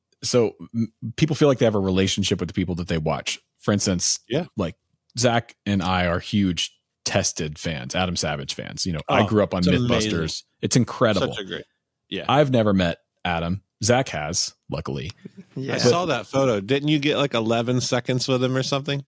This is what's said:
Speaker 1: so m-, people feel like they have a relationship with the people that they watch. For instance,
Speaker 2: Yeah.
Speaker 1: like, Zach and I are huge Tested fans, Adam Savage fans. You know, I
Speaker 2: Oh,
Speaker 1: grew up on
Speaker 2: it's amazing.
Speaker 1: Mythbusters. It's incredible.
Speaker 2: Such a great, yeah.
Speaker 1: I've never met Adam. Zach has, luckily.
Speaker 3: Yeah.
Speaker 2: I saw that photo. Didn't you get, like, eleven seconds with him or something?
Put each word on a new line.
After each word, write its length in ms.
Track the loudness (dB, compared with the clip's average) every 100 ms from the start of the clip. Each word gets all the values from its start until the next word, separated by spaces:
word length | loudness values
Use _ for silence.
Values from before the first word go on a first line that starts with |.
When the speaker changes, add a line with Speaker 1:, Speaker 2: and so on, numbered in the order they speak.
| _ _
Speaker 1:
so 340 | 0 2 2 -2 -8 -4
m-, 180 | -4 _ -8 0
people 200 | 0 4
feel 120 | 4
like 100 | 4
they 80 | 4
have 80 |
a 60 | 2
relationship 600 | 2 2 2 0 0 -2
with 100 | -2
the 40 |
people 220 | -2 -2 -4
that 140 | -4
they 100 | -2
watch. 400 | -2 -4 -4 -8 _ _
For 140 | 0
instance, 480 | 0 2 0 0 -2 -4
Speaker 2:
Yeah. 160 | -4 -4 -4
Speaker 1:
like, 200 | -6 -6 _ _ _ 0
Zach 380 | 2 2 -2 -8 -2
and 160 | 0
I 240 | 2 2 2
are 140 | -2
huge 520 | -2 0 2 0 -4 _ _ _
Tested 540 | -2 0 0 -4 -8 -6
fans, 380 | -8 -8 -6 -2
Adam 200 | -2 -2
Savage 380 | -4 -4 -8
fans. 320 | -10 -10 -6 -4
You 80 |
know, 60 | -4 0
I 120 | 2
Speaker 2:
Oh, 40 | 4
Speaker 1:
grew 160 | 2
up 140 | 2 2
on 40 |
Speaker 2:
it's 60 | 2
amazing. 420 | 2 2 0 0
Speaker 1:
Mythbusters. 320 | 0 -2 -6 -14 _
It's 140 | 0 2
incredible. 580 | 2 2 2 2 -2
Speaker 2:
Such 100 | -4
a 40 | -8
great, 180 | -10 -12 _ _ _ -12
yeah. 160 | -6 2
Speaker 1:
I've 220 | 2 4
never 220 | 4 4 4
met 240 | 2 -2 _ _ -4
Adam. 380 | -2 -2 -4 -8 -4
Zach 260 | 2 2 0
has, 440 | -4 -4 -4 -4 -8 -10
luckily. 420 | -8 -6 -6 -8 -12 -18 -20 -16 -10
Speaker 3:
Yeah. 200 | -6 2
Speaker 2:
I 20 |
saw 280 | 4 4 2
that 180 | -2 -2
photo. 320 | 0 2 0
Didn't 300 | 0 0 2
you 100 | 2
get, 180 | 2 0
like, 160 | 0
eleven 460 | 0 0 0 2 0
seconds 460 | 0 0 0 -2 0
with 160 | 0
him 120 | 2 0
or 60 |
something? 420 | 0 -2 -2 -6